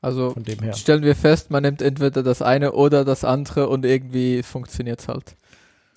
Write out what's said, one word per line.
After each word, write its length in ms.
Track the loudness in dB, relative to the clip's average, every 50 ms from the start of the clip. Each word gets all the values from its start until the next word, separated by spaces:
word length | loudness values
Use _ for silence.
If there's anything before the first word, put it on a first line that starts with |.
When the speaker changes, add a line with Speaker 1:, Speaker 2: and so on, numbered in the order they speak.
Speaker 1:
Also 300 | -4 -4 -4 -2 -4 -4
Speaker 2:
Von 120 | -4 -6 -8
dem 160 | -8 -8 -6
her. 140 | -6 -6 -6
Speaker 1:
stellen 300 | -4 2 2 2 4 4
wir 120 | 2 2
fest, 340 | 4 4 4 4 4 0 _
man 140 | -2 0 0
nimmt 180 | 0 -2 0
entweder 400 | -2 -2 0 0 -2 0 0 0
das 200 | 0 0 0 0 2
eine 300 | 2 2 2 2 0 2
oder 320 | 4 4 4 6 4 4
das 180 | 2 0 0 0
andere 440 | 0 0 0 -2 -4 -2 -2 0 0
und 160 | 0 0 2
irgendwie 580 | 2 2 0 0 -4 -4 -2 0 0 0 -2 -4
funktioniert's 640 | -6 -10 -12 -12 -10 -8 -8 -6 -6 -8 -8 -8
halt. 280 | -8 -8 -8 -10 -14 -20 _ _ _ _ _ _ _ _ _ _ _ _